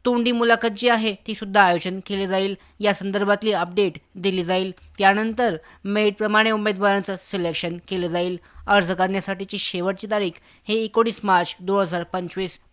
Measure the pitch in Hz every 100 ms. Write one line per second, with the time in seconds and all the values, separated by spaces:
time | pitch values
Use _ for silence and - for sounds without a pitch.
0 | 247 240 240 240 233 226 233 202 240 226
1 | 220 190 - 208 196 202 185 175 185 190
2 | 190 196 190 190 196 190 _ - 208 196
3 | 196 196 202 202 220 180 175 185 190 -
4 | _ 190 196 185 175 185 190 - - -
5 | 196 202 226 220 233 160 - - 196 208
6 | 214 202 214 214 220 214 214 190 202 202
7 | 196 190 - 196 170 156 170 170 - 190
8 | 175 175 180 175 _ - - 202 175 185
9 | 185 196 196 190 190 202 - 180 185 185
10 | 208 214 185 - _ _ - 220 220 226
11 | 233 220 208 180 170 - 180 196 175 175
12 | 170 185 175 185 185 - _